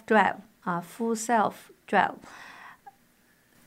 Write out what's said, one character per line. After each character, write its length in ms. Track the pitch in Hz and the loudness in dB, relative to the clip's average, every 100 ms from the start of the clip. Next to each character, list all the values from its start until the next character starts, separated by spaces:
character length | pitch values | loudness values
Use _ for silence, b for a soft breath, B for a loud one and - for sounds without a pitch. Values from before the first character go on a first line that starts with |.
| - | 2
Drive 300 | 214 190 - - _ | 4 4 0 -12 _
啊， 240 | - 175 170 - | -6 -6 -6 -6
Full 200 | 226 226 | -4 -4
Self 380 | - 226 190 - - - - | 0 0 0 -4 -20 -20 -2
Drive， 240 | 196 - - - B B B B B - - _ _ _ _ _ _ | 0 0 -2 -18 B B B B B -20 -20 _ _ _ _ _ _